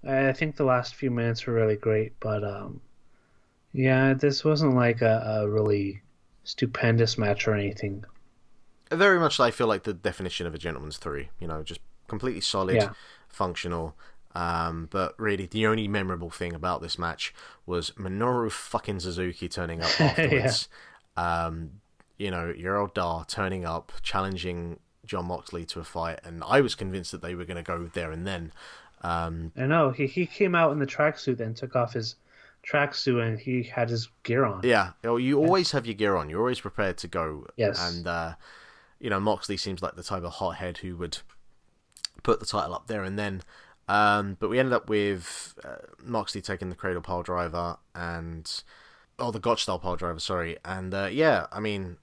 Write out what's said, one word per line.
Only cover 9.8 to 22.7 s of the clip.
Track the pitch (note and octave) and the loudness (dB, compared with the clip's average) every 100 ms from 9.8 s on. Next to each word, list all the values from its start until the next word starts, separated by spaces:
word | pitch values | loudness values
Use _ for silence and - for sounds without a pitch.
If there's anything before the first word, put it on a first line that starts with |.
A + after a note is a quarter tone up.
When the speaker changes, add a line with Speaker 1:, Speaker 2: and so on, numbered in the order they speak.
Speaker 2:
the | - | 0
definition | F2+ - - F#2 - E2+ | -2 -2 -2 -4 -2 -4
of | D#2 | -4
a | |
gentleman's | E2+ C#2 D2 D2 | -6 -6 -8 -8
three. | E2 C#2+ C2+ - | -6 -6 -6 -8
You | E2+ | -6
know, | D#2 | -6
just | D#2 E2 - - - | -6 -10 -14 -20 -10
completely | G#2+ B2+ F#2+ | -4 -4 -2
solid, | - G2 F#2 G#2+ | -2 0 4 4
Speaker 1:
Yeah. | G2+ - - - - | 4 -2 -18 -20 -20
Speaker 2:
functional. | - F#2+ F2 F2 E2+ D#2+ - - - - | -4 -2 -2 -4 -4 -6 -10 -20 -20 -12
Um, | E2+ E2+ E2+ E2+ E2 E2 | -4 -2 0 -2 -4 -6
but | G2 F2+ - | -2 -2 -2
really, | A2 G2+ F#2 | -2 -2 -2
the | A2 A2 | 0 2
only | A2 G#2 | 2 0
memorable | G#2 F#2+ F2 E2+ | -2 -2 -4 -6
thing | - F2 | -6 -6
about | E2+ F2+ E2+ | -4 -2 -2
this | E2 - | -4 -4
match | E2+ D#2+ - - - - - | -4 -4 -8 -10 -20 -20 -4
was | F2 E2 - | -4 -4 -6
Minoru | F#2+ F#2+ A#2+ B2 A2+ | -6 0 0 2 0
fucking | - - A2+ - G2 | -4 -4 -4 -2 -4
Suzuki | F2+ F2 F2+ F2 F2+ | -4 -4 -4 -4 -8
turning | - E2+ E2 | -6 -6 -2
up | E2 | -2
Speaker 1:
<laughs> | - | 4
Yeah. | D3+ | 4
Speaker 2:
afterwards. | - D#3+ C#3 A2+ A#2 - - - - _ - | 4 2 4 2 0 -4 -12 -20 -20 _ -4
Um, | F2 E2+ E2 E2 D#2+ G2 _ _ _ _ | 0 0 -2 -4 -10 -14 _ _ _ _
you | G2+ | -6
know, | F2+ E2+ - | -4 -4 -4
your | F2+ | -2